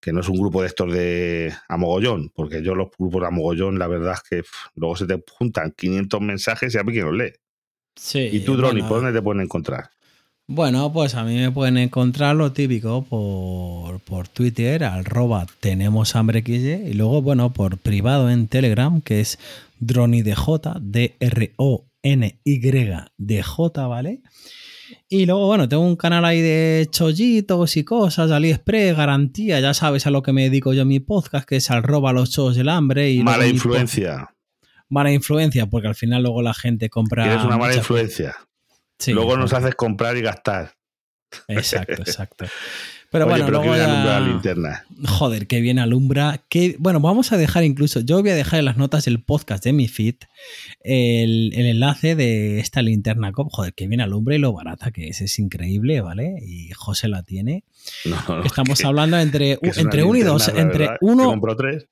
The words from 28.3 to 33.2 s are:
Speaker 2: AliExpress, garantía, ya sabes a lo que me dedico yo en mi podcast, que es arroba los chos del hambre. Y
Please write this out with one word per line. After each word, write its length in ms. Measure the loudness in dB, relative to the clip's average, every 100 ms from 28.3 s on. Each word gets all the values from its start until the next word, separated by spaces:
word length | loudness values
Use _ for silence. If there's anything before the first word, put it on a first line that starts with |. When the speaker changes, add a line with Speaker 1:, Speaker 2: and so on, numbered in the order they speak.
Speaker 2:
AliExpress, 640 | 2 2 0 0 2 2
garantía, 680 | 2 2 2 0 -2 -2 0
ya 120 | 2
sabes 340 | 0 0 0 2
a 40 |
lo 120 | 0
que 100 | 2
me 100 | 2
dedico 320 | 2 2 2
yo 80 | 2
en 60 | 2
mi 120 | 2
podcast, 480 | 0 -2 0 -6 -2
que 80 | -2
es 140 | 0
arroba 420 | 0 2 2 2
los 180 | 2 0
chos 240 | 0 0
del 140 | 2 2
hambre. 420 | 2 2 2 2
Y 120 | 4